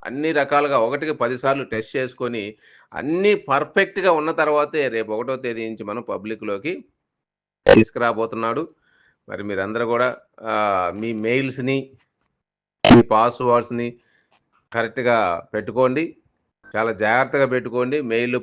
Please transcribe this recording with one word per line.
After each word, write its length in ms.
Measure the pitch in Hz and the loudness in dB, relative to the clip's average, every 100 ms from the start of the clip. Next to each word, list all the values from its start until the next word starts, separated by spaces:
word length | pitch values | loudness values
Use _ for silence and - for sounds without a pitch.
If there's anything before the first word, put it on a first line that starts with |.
అన్ని 280 | - 127 156 | -10 -4 -2
రకాలుగా 460 | 151 139 147 143 135 | 0 2 2 2 2
ఒకటికి 340 | 113 139 156 | 2 0 -4
పది 260 | 139 120 123 | -2 -2 0
సార్లు 260 | 135 139 | 0 0
టెస్ట్ 320 | 131 110 113 143 | -2 -6 -4 -4
చేసుకొని 580 | 127 - 123 120 101 107 _ - _ | -6 -6 -6 -6 -8 -12 _ -20 _
అన్నీ 420 | 80 123 170 202 | -8 -4 0 2
పర్ఫెక్ట్‌గా 800 | 202 170 139 143 - 196 196 185 | 2 2 0 2 0 0 0 2
ఉన్న 180 | 160 151 | 2 2
తర్వాతే 580 | 165 151 147 147 156 135 | 0 2 2 0 0 -2
రేపు 240 | 113 107 | -2 -4
ఒకటో 240 | 107 123 131 | -4 -4 -6
తేదీ 320 | 127 113 113 | -6 -6 -8
నుంచి 160 | 107 | -8
మనం 180 | 104 107 | -8 -8
పబ్లిక్‌లోకి 840 | 113 98 101 110 104 101 143 180 - _ _ _ _ _ _ _ - | -6 -8 -8 -8 -6 -6 -6 -10 -12 _ _ _ _ _ _ _ 4
తీసుకురాబోతున్నాడు. 920 | 110 110 - 120 113 113 110 113 120 170 _ _ _ _ _ - | 6 4 0 -2 -2 -4 -4 -4 -4 -6 _ _ _ _ _ -14
మరి 140 | 101 | -12
మీరందరూ 440 | 101 95 98 110 117 | -8 -6 -4 -4 -2
కూడా, 300 | 117 123 117 _ - | 0 -2 -4 _ -14
ఆ, 500 | 110 107 104 98 87 | -6 -2 0 0 -2
మీ 180 | 95 113 | -4 -8
మెయిల్స్‌ని, 800 | 110 110 127 135 127 127 135 135 _ _ _ _ _ _ _ _ _ - 123 | -4 -2 -2 -2 -6 -4 -4 -6 _ _ _ _ _ _ _ _ _ 8 8
మీ 60 | |
పాస్‌వర్డ్స్‌ని 920 | 113 110 117 - 123 120 117 120 120 120 _ _ _ _ _ _ _ | 8 4 4 2 2 2 2 -4 -6 -8 _ _ _ _ _ _ _
కరెక్ట్గా 720 | 117 113 110 123 117 98 - - | -4 -2 -2 2 2 2 -2 -4
పెట్టుకోండి, 640 | 107 107 110 127 131 165 - _ _ _ _ - 107 | -6 -4 0 2 0 -4 -8 _ _ _ _ -8 -4
చాలా 160 | 113 | -2
జాగ్రత్తగా 540 | 98 104 120 131 139 131 | 0 2 2 2 2 0
పెట్టుకోండి 540 | 127 117 120 123 147 | 0 -2 -2 -2 -2
మెయిల్, 400 | 127 113 123 123 | -2 -2 0 -2